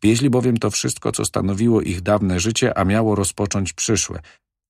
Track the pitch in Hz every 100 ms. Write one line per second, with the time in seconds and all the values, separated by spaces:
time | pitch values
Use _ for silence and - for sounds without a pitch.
0 | 104 117 139 123 123 113 110 - 127 -
1 | 117 - - 104 95 98 117 110 - 90
2 | 90 104 98 90 107 113 123 - 95 107
3 | 110 101 98 - 101 101 95 - - 107
4 | - 85 - - _ _